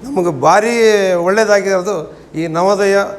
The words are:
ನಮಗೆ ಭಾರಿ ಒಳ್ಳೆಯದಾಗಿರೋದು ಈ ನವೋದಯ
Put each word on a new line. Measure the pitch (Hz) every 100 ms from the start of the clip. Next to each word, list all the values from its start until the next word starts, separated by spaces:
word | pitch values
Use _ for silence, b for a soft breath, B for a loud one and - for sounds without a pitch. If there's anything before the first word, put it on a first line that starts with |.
ನಮಗೆ | 233 285 175 143
ಭಾರಿ | 135 185 220 240 220 208 190
ಒಳ್ಳೆಯದಾಗಿರೋದು | 180 170 208 214 202 190 190 180 190 147 B B
ಈ | 151 165
ನವೋದಯ | 160 190 202 202 196 196